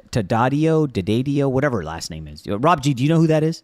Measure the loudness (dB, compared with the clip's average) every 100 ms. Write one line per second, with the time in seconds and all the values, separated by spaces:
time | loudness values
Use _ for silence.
0 | -6 -6 -2 0 0 2 2 2 0 -2
1 | 0 0 0 0 0 0 0 -2 -4 -8
2 | -10 -12 -12 -12 -8 0 2 2 0 0
3 | 2 4 4 2 0 -4